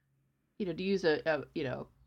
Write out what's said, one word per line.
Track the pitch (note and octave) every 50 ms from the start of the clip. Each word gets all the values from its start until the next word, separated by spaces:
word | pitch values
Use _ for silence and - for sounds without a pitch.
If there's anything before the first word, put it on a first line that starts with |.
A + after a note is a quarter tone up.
| _ _ _ _ _ _ _ _ _ _ _ -
you | G#3
know, | F3 E3
to | D#3
use | F#3 G3 G3 F#3 F3+
a, | D#3+ D3+ - -
a, | D#3+ D#3 C#3 B2+ - -
you | E3 C#3
know, | B2 B2+ C3+ C3+ - _ _ _